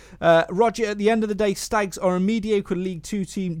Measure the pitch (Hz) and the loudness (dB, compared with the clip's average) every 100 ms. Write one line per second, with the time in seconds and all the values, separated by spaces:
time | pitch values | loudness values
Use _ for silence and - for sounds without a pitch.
0 | - - 170 165 - 180 233 220 214 208 | -20 0 4 4 4 2 2 2 -4 0
1 | 208 226 214 202 208 196 - 226 196 - | 2 2 0 0 0 -2 -2 -2 -2 -2
2 | 185 180 190 226 214 202 196 180 190 170 | 0 2 0 0 0 -2 0 -4 -4 -8
3 | - 208 180 202 185 160 | -6 -6 -4 -4 -6 -6